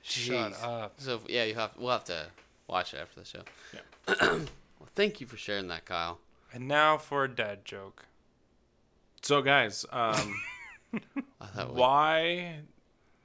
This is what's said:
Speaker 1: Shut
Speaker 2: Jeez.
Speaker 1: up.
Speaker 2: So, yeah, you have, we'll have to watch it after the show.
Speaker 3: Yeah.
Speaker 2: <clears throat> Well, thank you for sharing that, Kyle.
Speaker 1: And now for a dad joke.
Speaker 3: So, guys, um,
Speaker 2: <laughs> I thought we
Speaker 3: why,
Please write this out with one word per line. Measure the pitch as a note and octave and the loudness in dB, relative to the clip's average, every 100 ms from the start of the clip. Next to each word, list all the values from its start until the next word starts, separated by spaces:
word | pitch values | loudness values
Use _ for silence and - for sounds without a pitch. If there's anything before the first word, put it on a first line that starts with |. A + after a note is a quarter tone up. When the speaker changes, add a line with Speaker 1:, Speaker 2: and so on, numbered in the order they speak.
| - | -6
Speaker 1:
Shut | B2+ B2 B2 A2 | -6 -2 -2 -2
Speaker 2:
Jeez. | - A#2+ | -4 -6
Speaker 1:
up. | A#2 G#2+ - | -6 -8 -10
Speaker 2:
So, | C3+ A#2 - | -6 -6 -2
yeah, | A#2+ A2 | 0 0
you | A2+ | 0
have, | G#2+ - | -6 -4
we'll | B2 | -2
have | A#2 | -2
to | - E2+ D#2 - - _ - | -2 -8 -8 -16 -20 _ -4
watch | F2+ F2+ | -2 -2
it | C#2 | -8
after | E2 - | -12 -14
the | F2+ | -18
show. | - - - - | -16 -18 -20 -20
Speaker 3:
Yeah. | - - - - | -18 -20 -12 -2
Speaker 2:
<clears throat> | G2 - E3 D3 - _ _ | 4 4 4 -2 -12 _ _
Well, | - - | -10 0
thank | G#3 G#3 | 0 0
you | A#2 | -12
for | A2+ | -12
sharing | - G2+ F#2 | -4 -4 -4
that, | E2+ - | -8 -4
Kyle. | F2+ E2+ E2+ _ _ _ | -2 -2 -6 _ _ _
Speaker 1:
And | A#2+ B2+ | -10 0
now | D3 D#3 D3+ | 6 6 6
for | - C#3+ | 2 -2
a | C3+ | 0
dad | A#2+ G#2+ G2+ | -2 -4 -6
joke. | - G2+ G2 - - _ _ _ _ _ _ _ _ _ _ - | -12 -12 -14 -18 -20 _ _ _ _ _ _ _ _ _ _ -10
Speaker 3:
So, | - C#3+ | 2 4
guys, | C3+ C#3 A2 G2 - | 6 6 4 -2 -6
um, | B2+ A2+ G#2+ G#2 G2+ - - - - _ | 0 2 2 0 -6 -8 -12 -18 -20 _
Speaker 2:
<laughs> | A3+ - - - _ | -10 -6 -10 -10 _
I | G#2 | -12
thought | G2 C2+ | -6 -4
we | C#2+ | 4
Speaker 3:
why, | B2+ C#3+ D#3 D#3+ E3 F3 F3 D#3 D3+ _ _ _ _ _ | 6 6 6 4 2 -2 -6 -12 -16 _ _ _ _ _